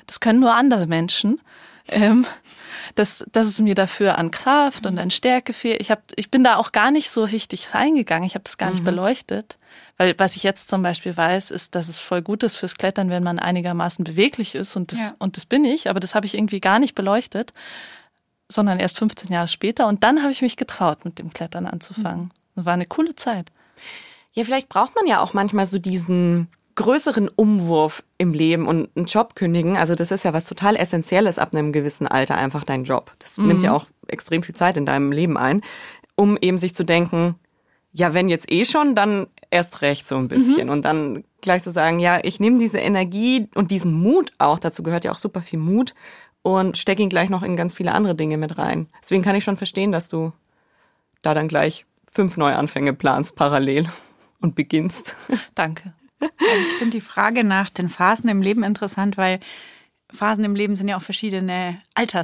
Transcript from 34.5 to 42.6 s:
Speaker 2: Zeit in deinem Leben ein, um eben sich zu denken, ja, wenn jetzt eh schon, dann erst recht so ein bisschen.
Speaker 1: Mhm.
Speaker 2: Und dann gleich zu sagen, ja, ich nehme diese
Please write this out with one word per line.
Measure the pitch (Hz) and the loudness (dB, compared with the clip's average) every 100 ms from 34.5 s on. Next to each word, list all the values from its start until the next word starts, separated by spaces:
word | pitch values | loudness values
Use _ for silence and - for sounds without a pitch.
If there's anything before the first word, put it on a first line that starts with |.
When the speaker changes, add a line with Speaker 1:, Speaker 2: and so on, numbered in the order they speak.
Speaker 2:
Zeit | - 180 175 | 0 0 2
in | 143 | 0
deinem | 139 139 | 0 0
Leben | 143 170 147 | 0 0 0
ein, | 127 185 - - - - _ | 2 0 -2 -16 -18 -20 _
um | - 202 208 | 2 2 4
eben | 180 185 | 2 0
sich | 180 - | -2 -2
zu | |
denken, | 170 170 170 170 175 170 _ _ _ _ _ | 0 2 2 0 0 -2 _ _ _ _ _
ja, | 160 175 | 0 2
wenn | 165 185 | 2 2
jetzt | 165 - | 0 0
eh | 170 | 0
schon, | 233 311 294 | 2 2 2
dann | 220 202 202 190 _ - | 2 2 0 -4 _ -2
erst | 175 170 - | -2 -2 -2
recht | 143 143 - | -2 -2 -4
so | 135 | -4
ein | 127 | 0
bisschen. | 139 247 294 123 | 2 4 2 2
Speaker 1:
Mhm. | |
Speaker 2:
Und | 147 | -2
dann | 143 156 143 110 - _ | 0 0 -2 -8 -12 _
gleich | - 180 | 0 0
zu | 175 | 0
sagen, | 175 160 170 | 0 0 2
ja, | 175 175 | 2 2
ich | - 170 | 0 0
nehme | 208 | 2
diese | 247 | 4